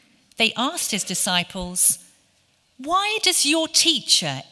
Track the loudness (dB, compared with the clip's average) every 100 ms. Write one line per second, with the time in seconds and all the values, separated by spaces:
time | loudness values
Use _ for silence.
0 | _ _ _ -2 -2 0 -4 -4 -4 -4
1 | -4 -2 0 -2 -4 -8 -6 0 2 0
2 | -6 _ _ _ _ _ _ -12 -2 0
3 | 0 0 2 2 2 2 2 2 2 2
4 | 2 0 0 -6 -4